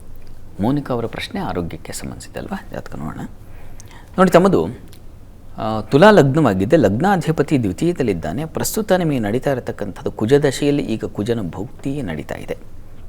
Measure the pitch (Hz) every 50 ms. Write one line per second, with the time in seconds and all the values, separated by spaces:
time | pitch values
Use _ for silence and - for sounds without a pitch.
0 | - - - - - - - - - - - - 98 117 139 147 135 - 131 117
1 | 113 107 - - - - - 202 185 117 90 92 87 82 80 80 - - - -
2 | - 69 62 58 - - - 64 62 - - 196 - - - - - - - -
3 | - - - - - - - - - - - - - - - - - - - -
4 | - - - - 185 185 160 165 175 202 180 95 80 87 123 - - - - -
5 | - - - - - - - - - - - - 113 110 110 110 107 - - 139
6 | 175 214 214 185 139 139 127 160 156 120 98 92 95 101 143 170 131 98 98 113
7 | 156 202 202 180 151 - 156 - 143 - 160 135 117 98 90 - 156 170 175 -
8 | 139 117 98 85 78 78 80 - 110 160 - - 117 - - - 214 - - 180
9 | 180 160 143 131 110 101 104 131 - 147 139 123 117 - 110 - 101 104 95 -
10 | - 107 101 - 110 107 139 143 143 143 131 - 147 143 143 143 - - 110 113
11 | - 98 - - 104 107 117 117 107 82 76 85 98 131 - - - 143 139 147
12 | 131 90 80 76 71 - - - - - - - - - - - - - - -
13 | -